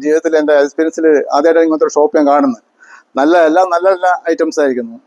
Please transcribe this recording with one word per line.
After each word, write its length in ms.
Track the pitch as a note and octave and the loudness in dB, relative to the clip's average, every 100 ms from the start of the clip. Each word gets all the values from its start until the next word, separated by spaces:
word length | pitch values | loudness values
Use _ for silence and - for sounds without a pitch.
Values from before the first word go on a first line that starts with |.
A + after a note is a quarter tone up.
ജീവിതത്തിൽ, 300 | D3 D#3+ D#3+ D#3 | 0 -2 0 0
എൻ്റെ 140 | D3+ D3 | 2 2
എക്സ്പീരിയൻസിൽ 440 | C#3+ - D#3+ E3 D#3+ C#3+ - | 0 -2 -4 0 0 2 0
ആദ്യമായിട്ടാണ് 300 | C#3 E3 E3 E3 | 0 2 2 0
ഇങ്ങനത്തെ 200 | D#3 D#3 | 0 -2
ഒരു 60 | D3 | 0
ഷോപ്പ് 200 | C#3+ E3 | 0 0
ഞാൻ 80 | C#3+ | 2
കാണുന്നത്. 320 | C#3+ C#3 A#2 _ _ - - _ B2+ | 2 0 -4 _ _ -20 -20 _ -4
നല്ല, 140 | D3 F3 D#3+ | 0 2 2
എല്ലാം 180 | E3+ F#3 | 2 0
നല്ല, 120 | E3+ F#3+ | 0 0
നല്ല 140 | F3+ F3+ F3 E3+ | 0 -2 -2 -4
ഐറ്റംസ് 260 | E3 D#3+ D#3 | -2 -2 -2
ആയിരിക്കുന്നു, 340 | C#3+ B2 A#2 A#2 | -2 -2 -8 -14